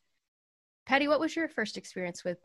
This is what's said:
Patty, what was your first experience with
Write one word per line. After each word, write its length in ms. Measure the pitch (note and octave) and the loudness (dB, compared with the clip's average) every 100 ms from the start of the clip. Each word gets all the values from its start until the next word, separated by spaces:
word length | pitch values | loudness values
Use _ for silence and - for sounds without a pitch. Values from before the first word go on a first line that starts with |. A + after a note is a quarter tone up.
| _ _ _ _ _ _ _ _ | _ _ _ _ _ _ _ _
Patty, 220 | - C4+ F#3+ | 2 2 4
what 140 | D4+ | 4
was 160 | D#4 E4 | 4 0
your 100 | D#4 | -2
first 300 | C#4 G#3+ F#3+ | -2 -4 -4
experience 480 | - F#3+ F3+ F3+ | -10 -6 -6 -4
with 140 | F3+ F3 | -6 -6